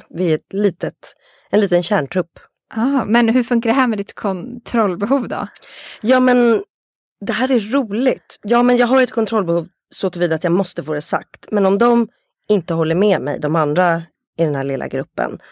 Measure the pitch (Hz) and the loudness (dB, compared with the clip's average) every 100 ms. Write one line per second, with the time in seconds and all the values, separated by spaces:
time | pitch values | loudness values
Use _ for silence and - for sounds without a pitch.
0 | - 165 180 156 - 190 208 - - - | -4 -4 -2 -2 -4 -2 -2 -2 -8 -10
1 | - - _ _ _ 208 196 175 170 202 | -18 -20 _ _ _ 0 2 0 2 -2
2 | 139 185 165 - - _ _ 220 247 277 | -2 -4 -6 -10 -20 _ _ -4 0 0
3 | - 233 233 247 240 233 233 262 247 208 | 2 2 2 2 0 0 0 0 0 -2
4 | 202 - 208 185 - - - 233 208 180 | -6 -8 -6 -6 -8 -14 -4 0 0 -2
5 | 233 269 170 143 196 - - - - - | 0 -2 -2 -6 -8 -12 -20 -20 -20 -4
6 | 214 254 254 247 240 220 - _ _ _ | 2 4 4 4 4 2 -2 _ _ _
7 | _ _ 202 208 254 254 202 269 226 208 | _ _ -6 -2 0 0 0 -2 -2 -2
8 | 262 - - - 202 233 247 247 240 262 | -2 -2 -6 -12 0 2 4 2 4 2
9 | 254 247 220 226 170 170 165 _ _ - | 2 0 -2 -2 0 -2 -4 _ _ -6
10 | 190 175 170 160 165 175 190 - 147 151 | -4 -2 -2 0 0 0 -2 -6 -6 -6
11 | - 156 - - - 208 190 196 240 233 | -2 -2 -2 -10 -4 0 2 4 4 2
12 | 226 _ _ _ - 208 165 165 156 165 | 0 _ _ _ -2 -2 0 -2 0 2
13 | 208 156 127 143 147 160 147 156 180 170 | 2 0 -2 -4 -2 0 2 2 2 0
14 | 165 _ _ - 160 143 135 135 135 135 | -6 _ _ -4 -2 -2 -4 -6 -6 -8
15 | - - - - - | -8 -6 -6 -8 -18